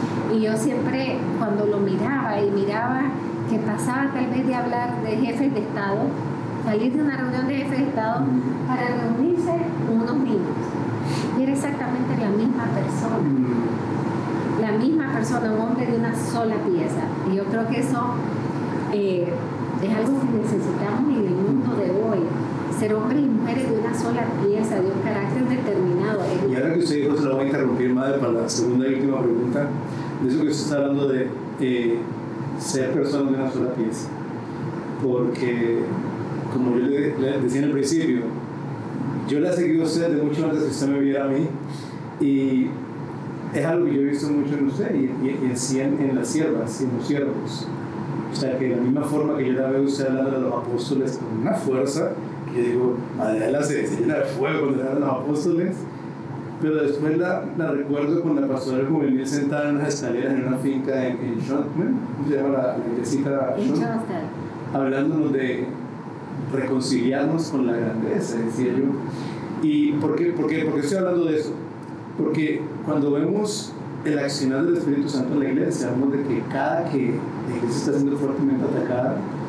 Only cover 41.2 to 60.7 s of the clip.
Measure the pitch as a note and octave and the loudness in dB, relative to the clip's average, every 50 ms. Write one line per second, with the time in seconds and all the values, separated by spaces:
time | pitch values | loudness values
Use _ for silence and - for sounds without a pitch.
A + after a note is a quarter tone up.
41.2 | C#3 C#3 C3+ C#3+ D#3+ D#3 - - - - - - - - - - - - - - | 2 0 2 0 0 0 -2 -6 -8 -8 -8 -8 -10 -10 -10 -10 -10 -10 -4 0
42.2 | D3 C#3 C#3 C3+ C3+ C3+ C3 B2+ B2+ - - - - - - - - - - - | 2 2 4 4 4 4 2 2 2 0 -2 -6 -8 -8 -8 -8 -8 -8 -8 -8
43.2 | - - - - - - D3 D3+ C#3 E3 E3+ F3 D3 D3 C#3+ C#3 C#3 C#3+ C#3+ C3+ | -8 -8 -8 -8 -8 -4 -2 -2 0 2 2 2 2 2 2 2 2 2 2 0
44.2 | D3+ D3 D3 D3 C#3 C#3+ D3 C#3 C#3 C3+ - - G#3 - - C#3+ C3 B2 - B2 | 0 0 2 2 2 0 0 0 0 0 0 0 0 0 2 2 2 0 0 0
45.2 | B2+ C3+ - - C3 B2+ B2 - - - C3 C3 C3+ C#3+ D3 - C#3 C3+ B2+ B2+ | -2 -2 0 0 0 0 0 -2 -2 0 0 0 2 2 2 2 2 2 2 0
46.2 | A#2+ - - D#3 D3+ C3 - A2+ A2+ - - - C3+ A#2 A#2+ A2+ - - D3 C#3+ | 0 0 0 0 2 2 2 0 0 -2 -2 -2 -2 0 0 -2 0 0 0 0
47.2 | C#3 C#3 C#3 - - - - - - - - - - - - - - - - - | 0 0 -2 -2 -4 -6 -6 -6 -6 -6 -6 -8 -8 -8 -8 -8 -6 -4 -4 -4
48.2 | - - - - C#3 C3 B2+ C3 C3 A#2 A#2+ A#2 A#2+ B2+ C#3 D3+ D3+ D3 D3+ C#3+ | -4 -4 -2 -2 -2 0 0 0 0 0 0 2 2 2 2 2 0 0 0 0
49.2 | - D3 - C3+ C3 B2+ B2 B2+ C3 C3 C3+ C3+ C#3 C#3 - C#3 C3+ C3 C3 C3 | 0 0 0 0 2 2 2 2 2 2 2 2 2 2 2 2 0 0 2 2
50.2 | C3+ C3+ C3 B2+ B2+ B2 A#2+ A#2 A#2 A#2+ A#2+ A#2 - - C#3 C3 C3 B2+ - - | 0 0 0 0 0 0 0 -2 -2 -2 -2 -2 0 0 0 0 0 0 -2 -4
51.2 | A#2+ A2+ A2 A2 B2 E3+ F#3 - - C3+ C3 B2+ C#3 C#3+ D3+ D#3+ F#3+ - G#3+ - | -4 -4 -2 -2 0 0 0 0 0 0 0 2 0 0 0 0 -2 -2 -2 -4
52.2 | - - - - C#3 C#3 B2 B2 A#2+ A#2+ A#2 B2+ B2+ B2 A#2 A2+ - - - - | -6 -8 -8 -8 -8 -4 -2 0 0 2 2 2 2 2 0 -2 -4 -6 -4 -4
53.2 | A2 A2 A2 A2 A2+ B2 C3 D3 C#3+ - C#3+ - - - - - F3 D#3 D3+ C#3 | -2 0 0 0 0 0 0 0 0 0 0 0 0 -2 0 0 0 2 2 0
54.2 | C#3 C3+ B2+ - C3+ D3+ D#3 D#3 C#3+ C3 C3 - C3 C3+ C#3 C#3+ C#3+ C#3 C3 B2 | 0 0 0 -2 0 0 0 0 2 2 2 0 0 0 0 0 2 0 0 -2
55.2 | - C#3+ D3 D3+ E3 F3 E3 E3 F#3 F#3+ F#3 - - - - - - - - - | 0 0 0 0 2 2 2 2 2 0 -2 -4 -6 -8 -10 -10 -10 -10 -10 -10
56.2 | - - - - - - - - D#3 D#3 D#3 D3+ D3 C#3 C#3+ C#3+ D3+ D3+ D#3+ F3 | -10 -10 -8 -8 -8 -10 -8 -4 -2 0 2 2 2 0 0 0 0 0 2 2
57.2 | F3 - - - - F#2+ - E3 D#3+ D3 C#3 C#3 C#3 C#3 D3 D3 D3 D#3+ E3+ E3+ | 2 0 0 -2 -4 -4 -4 -2 -2 0 0 -2 0 0 0 0 2 2 2 2
58.2 | E3 D#3+ C#3+ C#3 C#3 C3 C3 B2+ - C3+ B2+ C3 C3+ D3+ D#3+ D3+ C#3+ C3+ C3 C3 | 2 2 2 2 2 0 0 -2 -2 -2 0 0 2 2 2 2 2 2 2 2
59.2 | C3+ C#3 D3 C#3+ C#3 C#3 D3+ D3 D3 D3 D3 C#3+ D3 C#3+ - - B2 B2 A#2 B2 | 0 0 0 0 0 0 0 0 0 0 0 0 0 0 -2 -2 -2 -2 -2 0
60.2 | C3+ C#3 C3+ B2+ B2 C3 C3 - - C#3 | 0 0 0 0 0 0 -2 0 0 0